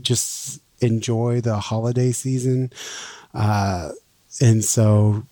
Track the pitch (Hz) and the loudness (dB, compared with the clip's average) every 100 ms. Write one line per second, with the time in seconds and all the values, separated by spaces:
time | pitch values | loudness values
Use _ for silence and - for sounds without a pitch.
0 | 127 120 - - - - _ - 120 113 | -2 -2 -2 -8 -12 -16 _ -4 0 0
1 | 107 113 120 120 117 104 - 113 117 123 | -2 -2 0 0 -2 -2 -2 -4 -2 0
2 | 127 120 131 131 127 127 127 - - - | 0 -2 -4 -2 0 -2 -2 -8 -16 -14
3 | - - - - 107 104 98 90 76 - | -16 -18 -12 -2 0 2 0 -4 -6 -12
4 | _ _ _ - 117 110 - - 107 104 | _ _ _ 2 4 4 2 4 6 6
5 | 107 104 - | 4 2 -4